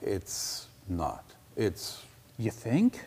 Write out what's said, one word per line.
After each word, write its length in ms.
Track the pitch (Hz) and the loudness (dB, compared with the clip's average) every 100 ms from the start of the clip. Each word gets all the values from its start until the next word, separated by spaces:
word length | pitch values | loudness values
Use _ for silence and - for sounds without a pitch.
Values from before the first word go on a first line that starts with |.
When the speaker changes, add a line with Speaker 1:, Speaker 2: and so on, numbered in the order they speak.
Speaker 1:
it's 640 | - 98 - - - - - - - | -2 -2 -2 -6 -4 -6 -10 -12 -4
not. 340 | 87 73 - - - - - | -2 -2 -4 -12 -20 -10 0
It's 460 | 107 87 - - - - - - | 0 0 -6 -10 -14 -20 -14 -4
Speaker 2:
You 140 | 110 | -2
think? 500 | - 117 139 240 - | -2 2 6 6 4